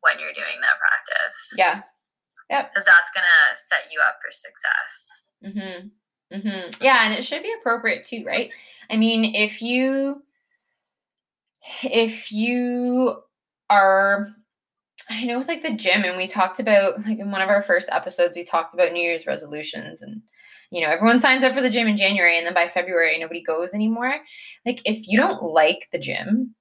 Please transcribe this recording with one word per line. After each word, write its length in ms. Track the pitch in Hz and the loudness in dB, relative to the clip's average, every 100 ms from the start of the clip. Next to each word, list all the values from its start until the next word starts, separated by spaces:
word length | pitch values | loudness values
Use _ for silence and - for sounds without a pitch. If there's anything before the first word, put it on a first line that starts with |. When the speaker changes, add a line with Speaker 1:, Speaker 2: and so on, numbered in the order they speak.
Speaker 1:
when 180 | 165 - | 0 -2
you're 140 | - | -8
doing 260 | 71 73 76 | -10 -10 -2
that 180 | - - | 0 2
practice. 680 | - - - - - - - - | 0 -2 -4 -4 -4 -6 -8 0
Speaker 2:
Yeah. 180 | 180 180 - _ _ _ _ _ _ | 0 0 -8 _ _ _ _ _ _
Yep. 240 | 277 - - | -4 -2 -2
Speaker 1:
'Cause 100 | - | 6
that's 240 | - - | 6 6
gonna 440 | 185 175 165 147 - | -2 2 4 4 0
set 340 | - 165 - | -4 -4 -4
you 100 | 156 | -2
up 180 | - - | -2 -2
for 100 | - | -12
success. 1000 | - - - - - - - - - - _ 196 | -14 -16 -10 -4 -4 -6 -10 -10 -10 -12 _ -12
Speaker 2:
Mm-hmm. 420 | 196 190 180 196 _ _ _ _ 202 | -10 -10 -12 -16 _ _ _ _ -8
Mm-hmm. 480 | 208 196 175 - | -6 -6 -8 0
Yeah, 220 | 262 247 220 | 4 4 4
and 80 | |
it 100 | 214 | 0
should 200 | 254 294 | -6 -8
be 100 | 370 | -8
appropriate 520 | 453 - 233 220 254 - | -6 -2 0 -2 -4 -8
too, 180 | 233 - | -12 -4
right? 280 | 202 233 - - - - | -4 -4 -10 -20 -20 -4
I 80 | 220 | 2
mean, 360 | 220 226 220 208 | 2 2 0 0
if 260 | 214 214 | -2 -2
you, 600 | 233 254 262 269 277 285 _ _ _ _ _ _ _ _ _ _ _ _ _ _ - - | -4 0 0 0 -2 -6 _ _ _ _ _ _ _ _ _ _ _ _ _ _ -18 -10
if 480 | 254 233 226 - - | -2 0 0 -4 -8
you 920 | 214 233 247 247 247 247 247 254 - _ _ _ _ _ | -4 -2 -2 -2 -2 0 2 0 -2 _ _ _ _ _
are, 600 | 202 196 190 196 202 208 - _ _ _ _ _ - - | 4 6 6 4 0 -4 -12 _ _ _ _ _ -20 -12
I 160 | 220 240 | -8 -4
know 140 | 240 | -4
with, 80 | 269 | -4
like, 160 | 330 | -6
the 100 | 311 220 | -6 -4
gym, 280 | 190 190 | 0 2
and 120 | 185 185 | 0 -4
we 100 | 185 | -6
talked 320 | 208 185 - | 0 0 0
about, 460 | 220 202 196 214 214 | 4 4 4 0 -4
like, 140 | 220 | -6
in 120 | 202 | -4
one 100 | 196 | -2
of 80 | 190 | 2
our 120 | 202 | 2
first 280 | 202 175 - | 4 0 2
episodes, 440 | - - 175 175 175 | -4 -4 0 0 0
we 80 | |
talked 300 | 175 170 165 | -2 -2 -2
about 200 | 175 170 | 0 0
New 80 | 170 | 2
Year's 260 | 170 165 156 | -2 -2 -4
resolutions 760 | 143 147 151 151 156 151 160 | -6 -6 -10 -10 -10 -14 -16
and, 200 | - 220 _ _ - - _ | -16 -16 _ _ -20 -20 _
you 100 | 175 | -4
know, 80 | 160 | 0
everyone 280 | 165 220 240 | 4 6 6
signs 240 | 277 262 | 6 6
up 100 | 262 | 4
for 80 | 269 | 2
the 80 | 254 | 0
gym 180 | 226 226 | 2 2
in 100 | 208 | 2
January 400 | 196 202 175 170 | 2 4 4 2
and 80 | 170 | 0
then 60 | |
by 140 | 180 175 | 2 2
February, 520 | 185 180 180 165 160 | 0 0 2 2 0
nobody 220 | 165 170 | -6 -8
goes 300 | 165 160 180 | -4 -4 -4
anymore. 420 | 202 214 233 247 302 311 - - - 240 | -2 -2 0 -2 -4 -8 -20 -20 -10 -6
Like, 160 | 247 - | -4 -4
if 220 | 214 - | -4 0
you 100 | 220 | 2
don't 260 | 349 - | 2 0
like 440 | 170 156 156 180 - | 0 4 4 2 -6
the 80 | - | -8
gym 560 | - - - 226 254 - | -6 -8 -2 -2 -2 -10